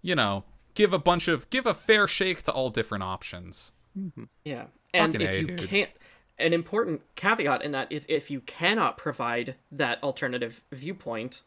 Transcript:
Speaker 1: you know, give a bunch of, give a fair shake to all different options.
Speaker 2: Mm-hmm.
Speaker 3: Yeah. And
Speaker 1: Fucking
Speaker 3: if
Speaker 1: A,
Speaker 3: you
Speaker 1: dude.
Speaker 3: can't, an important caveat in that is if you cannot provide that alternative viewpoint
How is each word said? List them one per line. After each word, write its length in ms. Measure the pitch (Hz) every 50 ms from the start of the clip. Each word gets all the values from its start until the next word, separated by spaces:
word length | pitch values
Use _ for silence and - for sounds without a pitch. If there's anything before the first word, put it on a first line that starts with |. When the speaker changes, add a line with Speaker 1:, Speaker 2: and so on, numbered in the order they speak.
Speaker 1:
you 140 | - 170 180
know, 280 | 147 113 101 101 98 - - - - _ _ _
give 180 | - 214 190
a 80 | 180 175
bunch 280 | 147 175 175 175 -
of, 220 | - 165 135 - _
give 140 | - 262 254
a 80 | 233 175
fair 320 | - - - 220 214 202
shake 340 | 190 - - 196 190 180 - -
to 80 | -
all 200 | - 135 131 127
different 320 | 110 120 107 - 110 101 95
options. 680 | 92 92 92 - - - 90 90 90 92 - - - _ _ _ _ _
Speaker 2:
Mm-hmm. 260 | 196 196 180 - - 113 - _ _ _
Speaker 3:
Yeah. 220 | 151 139 120 120 - _ _ _ _ -
And 200 | 180 156 160 160
Speaker 1:
Fucking 140 | - 170
Speaker 3:
if 60 | - 95
Speaker 1:
A, 60 | 95
Speaker 3:
you 60 | 160
Speaker 1:
dude. 240 | - 180 175 - 185
Speaker 3:
can't, 200 | 190 202 196 - - - - - - _ _ _ _ -
an 140 | 147 165 170
important 480 | 165 165 - - 214 233 180 160 139 - _ _
caveat 460 | - - 196 226 220 165 143 131 -
in 100 | - 147 143
that 180 | 135 135 -
is 140 | - 151 139 -
if 220 | 156 147 139 -
you 100 | 143 131
cannot 560 | - - - - 165 180 214 226 170 123 -
provide 580 | - - 156 131 - 127 120 120 120 120 131 127 _ _ _
that 300 | - 139 127 123 120 - -
alternative 600 | 143 131 - 151 127 123 127 120 113 113 - _ _
viewpoint 720 | - 131 135 165 190 190 - - 117 110 113 127 - - -